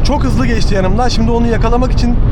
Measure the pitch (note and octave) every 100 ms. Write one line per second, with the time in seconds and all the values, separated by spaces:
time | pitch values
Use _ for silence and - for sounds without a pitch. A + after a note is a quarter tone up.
0 | - C#4+ C4 - C4 A3+ - G3+ F#3 G3
1 | B3 - A#3 A#3 A#3 A3 A3+ A#3+ B3+ -
2 | A#3+ A#3+ -